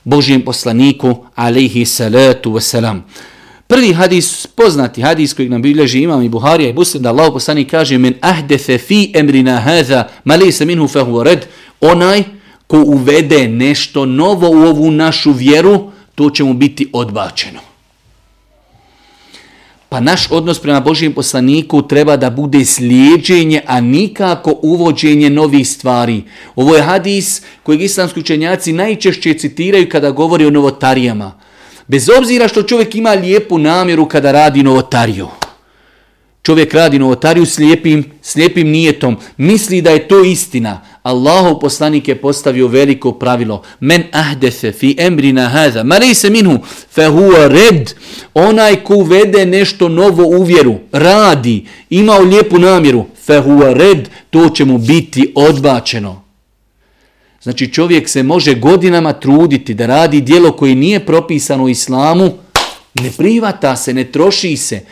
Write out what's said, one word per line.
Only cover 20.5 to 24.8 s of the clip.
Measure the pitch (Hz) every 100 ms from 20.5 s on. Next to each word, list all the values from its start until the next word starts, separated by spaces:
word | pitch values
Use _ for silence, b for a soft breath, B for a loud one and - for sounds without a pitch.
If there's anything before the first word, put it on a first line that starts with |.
| 160
prema | 147 139
Božijem | 131 156 160
poslaniku | 143 135 131 127 151 151 147
treba | 139 143 151 143
da | 127
bude | 120 147 143 131
slijeđenje, | - 120 127 139 165 - 180 160 151 -
a | 127
nikako | 120 143 214 - 190 170 - -
uvođenje | 156 170